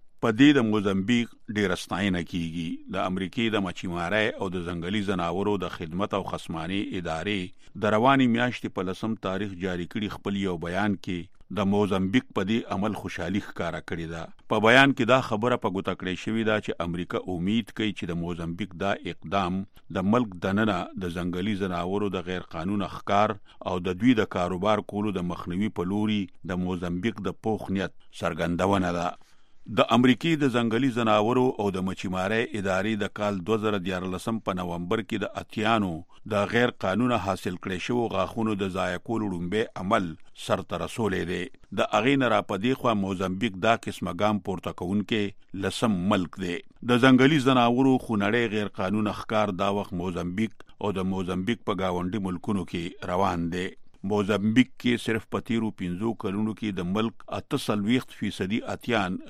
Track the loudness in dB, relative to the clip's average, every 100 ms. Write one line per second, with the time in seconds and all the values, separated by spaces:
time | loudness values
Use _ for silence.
0 | -20 -2 0 6 8 8 4 4 4 2
1 | 4 2 2 -6 -6 0 2 0 -2 0
2 | 2 0 -2 -4 -4 -4 -4 -6 -6 -4
3 | -2 -2 -4 -2 0 0 -2 -4 -6 -4
4 | 0 2 0 0 -4 -4 -4 -6 -4 -2
5 | -2 0 0 0 0 0 -2 -6 -8 -4
6 | -2 -2 -4 -8 -8 -8 -4 -4 -4 -6
7 | -6 -6 -4 -4 -6 -12 -18 -4 0 4
8 | 4 6 4 4 0 -2 -6 -4 -4 -4
9 | -6 -4 -4 -4 -4 -4 -4 -4 -4 -4
10 | -6 -6 -4 -2 -2 -2 -4 -2 0 -2
11 | -4 -8 -8 -18 -10 -2 2 4 4 2
12 | 2 2 0 -2 0 0 0 -2 -2 -4
13 | -8 -6 -2 -2 -4 -6 -6 -6 -6 -6
14 | -6 -8 -10 -14 -2 4 8 8 8 6
15 | 4 4 4 0 0 0 0 -2 -4 -4
16 | -4 -4 -2 -2 2 0 -2 -4 -4 -4
17 | -4 -4 -4 -2 0 0 -2 -2 -2 -2
18 | -4 -4 -4 -4 -6 -6 -8 -4 -2 -2
19 | -4 -10 -4 -2 0 -2 -6 -14 -8 -2
20 | 2 2 2 -2 -2 2 2 0 -2 -6
21 | -6 -4 -4 -2 -2 -2 -2 -2 -2 -2
22 | -2 -2 -4 -6 -6 -6 -2 -2 -2 -6
23 | 0 4 4 0 -10 -12 -6 -4 -2 2
24 | 4 6 4 0 0 0 2 2 0 -4
25 | -2 -2 -4 -4 -4 -2 -2 -2 -2 0
26 | 2 0 -2 -8 -6 -2 -2 -2 -2 -2
27 | -2 -2 -6 -4 -2 -4 -2 -2 -2 -6
28 | -16 -4 -2 0 0 2 4 4 2 0
29 | -2 -6 -16 -20 -20 -20 -6 2 4 6
30 | 6 6 2 2 2 2 2 2 2 2
31 | 4 4 6 4 4 2 0 0 -2 -4
32 | -4 -2 0 0 0 -2 0 0 0 0
33 | -2 -2 -2 -2 0 0 0 0 -2 -4
34 | -4 -4 -4 -4 -2 -4 -2 -4 -2 -2
35 | -2 -4 -4 -6 -8 -2 2 2 2 -4
36 | -10 -16 -4 -2 2 2 2 0 -2 0
37 | 2 0 0 -2 -4 -6 -6 -6 -2 0
38 | 0 0 -2 0 -2 0 -2 -2 -2 -4
39 | -2 -2 -2 -2 -2 -2 -2 -4 0 0
40 | 0 -6 -14 -14 -2 -2 0 -4 -4 -2
41 | 0 0 -2 -4 -6 -10 -8 -2 2 4
42 | 4 4 4 4 2 0 0 2 2 2
43 | 0 0 -2 0 -2 0 2 2 0 -6
44 | -6 0 2 2 -2 -4 -6 -6 -2 -2
45 | 0 0 -2 -6 -12 -6 -4 0 2 2
46 | 2 2 2 -4 -6 -6 -8 -10 2 6
47 | 8 10 8 6 4 6 6 4 4 4
48 | 2 0 2 2 2 0 -4 -2 -2 0
49 | 0 -4 -2 0 0 2 0 0 -2 -4
50 | -4 -2 -4 -2 -2 -4 -18 -6 -4 -2
51 | -2 -2 -2 -2 -2 -2 -2 -2 0 0
52 | -2 -2 -4 -4 -2 -2 -2 -4 -6 -8
53 | -2 2 2 2 -2 -2 -6 -8 -18 -12
54 | -2 0 2 2 4 4 4 2 -2 0
55 | 0 -4 -2 -6 -2 -2 -2 -4 -4 -2
56 | -2 -2 -4 -2 -2 -2 -4 -4 -2 0
57 | -2 -4 -8 -8 -4 -4 -2 -2 2 2
58 | 0 -6 -6 -4 -2 -2 -4 -8 -2 0
59 | 0 -4 -8